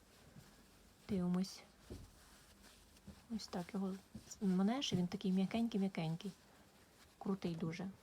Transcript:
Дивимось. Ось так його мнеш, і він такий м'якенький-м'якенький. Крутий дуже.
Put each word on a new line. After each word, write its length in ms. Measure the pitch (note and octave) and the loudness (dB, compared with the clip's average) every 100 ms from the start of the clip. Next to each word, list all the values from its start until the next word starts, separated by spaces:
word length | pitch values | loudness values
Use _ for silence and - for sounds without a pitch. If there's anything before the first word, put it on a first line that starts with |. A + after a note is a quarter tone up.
| - - - - - - - - - - - | -20 -20 -20 -20 -20 -20 -20 -20 -20 -14 -2
Дивимось. 540 | F#3+ F3+ F3+ F#3+ - - - - - - - - - - - - - - - - - - A3 | 2 4 4 2 -4 -18 -20 -14 -14 -14 -20 -20 -20 -20 -20 -20 -20 -20 -20 -20 -16 -8 -6
Ось 100 | - | -4
так 280 | F#3+ F3 | -6 -4
його 200 | F#3+ F#3+ F#3+ - - - - | -2 -2 -4 -10 -16 -12 0
мнеш, 520 | G3 F3+ G3 C4 C#4 | 4 6 4 2 2
і 40 | F3+ | 2
він 120 | F3+ | 2
такий 240 | G3+ F#3+ | 0 2
м'якенький-м'якенький. 1000 | F#3+ F#3+ A3+ A#3 G#3 F#3+ F#3 D#3+ E3 G3 - - - - - - - - - | 4 2 2 2 2 0 0 -2 -2 -6 -12 -20 -20 -20 -20 -20 -20 -20 -6
Крутий 360 | G3 G3 F3 | -2 0 0
дуже. 360 | E3 D#3+ E3 F#3+ - | -2 -2 -2 -6 -8